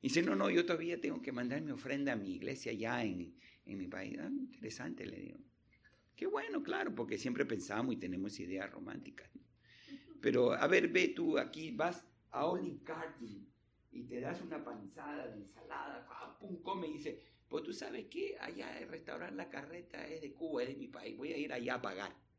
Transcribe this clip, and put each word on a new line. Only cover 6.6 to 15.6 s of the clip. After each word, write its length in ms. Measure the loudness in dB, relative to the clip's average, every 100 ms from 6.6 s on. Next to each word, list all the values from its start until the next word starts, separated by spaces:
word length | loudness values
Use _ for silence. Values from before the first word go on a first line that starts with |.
claro, 300 | 0 0 0
porque 240 | 0 -2 0
siempre 280 | 0 2 2
pensamos 480 | 2 0 0 2
y 40 | 0
tenemos 400 | -2 -2 -2 -4
ideas 300 | -4 -4 -4
románticas, 580 | -6 -8 -8 -10 -14 -16 -20
¿no? 60 | -20 _ -20 -20 -14 -14 -14 0
Pero, 300 | 4 8 8
a 160 | 8 8
ver, 220 | 8 8
ve 200 | 6 4
tú, 280 | 4 4 4
aquí 340 | 2 -4 -6
vas 340 | 2 2 0 -12 _ _
a 140 | 0 2
Olive 340 | 2 0 -4
Garden 640 | -6 -6 -6 -8 -10 -10 -14 _ _ _ _
y 120 | -12
te 160 | -6 -4
das 220 | -4 -4
una 200 | -4 -6
panzada 640 | -6 -8 -10 -10 -6 -4 -6
de 100 | -8
ensalada, 680 | -12 -16